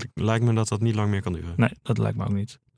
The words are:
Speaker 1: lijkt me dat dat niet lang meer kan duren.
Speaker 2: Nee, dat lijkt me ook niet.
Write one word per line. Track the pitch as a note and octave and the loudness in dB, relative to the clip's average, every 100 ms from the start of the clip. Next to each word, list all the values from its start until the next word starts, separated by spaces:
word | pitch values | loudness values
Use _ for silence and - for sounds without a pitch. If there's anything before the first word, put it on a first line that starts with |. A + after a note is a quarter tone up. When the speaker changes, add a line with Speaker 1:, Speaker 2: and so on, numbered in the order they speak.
| - | -8
Speaker 1:
lijkt | - G#2+ A2+ | -2 0 2
me | A#2 | 4
dat | A2 A2 | 2 2
dat | A2 | 0
niet | A2+ | 0
lang | G#2+ G#2 | 2 2
meer | G2 | 0
kan | G2 | -2
duren. | F2+ E2+ F2 | -4 -4 0
Speaker 2:
Nee, | - - | 0 0
dat | - A2 | -4 0
lijkt | G#2+ G#2+ | 0 -2
me | |
ook | G#2+ | -2
niet. | G2+ G#2 - _ | -2 -4 -10 _